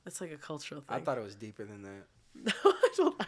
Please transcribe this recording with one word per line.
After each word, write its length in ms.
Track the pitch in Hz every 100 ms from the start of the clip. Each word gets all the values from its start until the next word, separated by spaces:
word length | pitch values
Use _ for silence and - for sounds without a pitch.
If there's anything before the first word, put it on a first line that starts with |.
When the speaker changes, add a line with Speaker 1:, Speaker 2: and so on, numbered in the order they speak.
Speaker 1:
That's 160 | - -
like 120 | 175
a 40 | 151
cultural 460 | - 151 - 151 -
Speaker 2:
I 80 | 135
Speaker 1:
thing. 80 |
Speaker 2:
thought 120 | 151 127
it 40 |
was 120 | 104
deeper 300 | 101 107 104
than 180 | 104 104
that. 240 | 98 98 - _ _
Speaker 1:
<laughs> 200 | - 233 -
No, 80 | 403
I 160 | 381 494 -
don't, 200 | 370 -